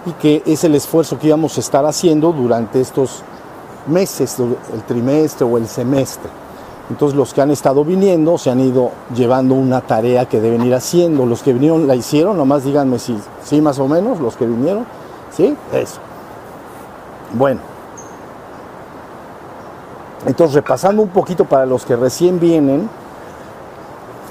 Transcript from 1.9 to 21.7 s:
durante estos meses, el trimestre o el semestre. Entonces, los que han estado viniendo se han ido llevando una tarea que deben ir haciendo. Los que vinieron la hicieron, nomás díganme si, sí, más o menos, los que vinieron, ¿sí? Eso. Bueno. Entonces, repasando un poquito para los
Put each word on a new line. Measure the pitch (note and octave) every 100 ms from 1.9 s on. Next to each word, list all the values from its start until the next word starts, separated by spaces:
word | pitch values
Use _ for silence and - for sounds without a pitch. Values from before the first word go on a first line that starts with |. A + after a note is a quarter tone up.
| C#3+ F3+ D3+ D#3+
durante | D#3 A#2+ A#2 A2 C3
estos | B2+ - C3 - - - - - - - -
meses, | F3 G3 - B2+ -
el | A#2+ A#2+ - A2+
trimestre | - A#2+ B2 D3+ D3+ - B2
o | A#2
el | A2+
semestre. | - A#2+ C#3 B2+ - - - - - - - -
Entonces, | - D3
los | C#3 A#2+
que | -
han | C#3
estado | C#3+ C#3+ C3+
viniendo | D3+ F#3 G3 E3+ D#3 E3+
se | C#3
han | B2+
ido | C3 B2+ A#2+ - -
llevando | A#2+ A#2+ B2+ C3
una | C3 C3 B2+
tarea | - A2+ A#2+ B2
que | B2+ A2+
deben | A2+ A#2
ir | B2
haciendo. | B2+ - F3 E3+ D3 B2
Los | A#2
que | C#3+
vinieron | B2 D3+ D#3+ C#3+
la |
hicieron, | B2+ A2 D3+ F3+ F#3+
nomás | C3+ C#3+
díganme | C3 C#3+ C3+ A#2+
si, | - A2 - -
sí, | - D3
más | D3+ C3+
o | C3+
menos, | E3 G#3+ G#3
los | A#2+
que | - A#2
vinieron, | A#2 D3 G3+ B3 - - - -
¿sí? | - G#3 D4 -
Eso. | - - - - - - - - - - - - - - - -
Bueno. | A2+ C#3 B2 - - - - - - - - - - - - - - - - - - - - - - - - - - -
Entonces, | C3+ E3 C#3+
repasando | - C#3 F#3 G#3
un | G#3
poquito | F#3 E3 F3+
para | - C#3
los | C3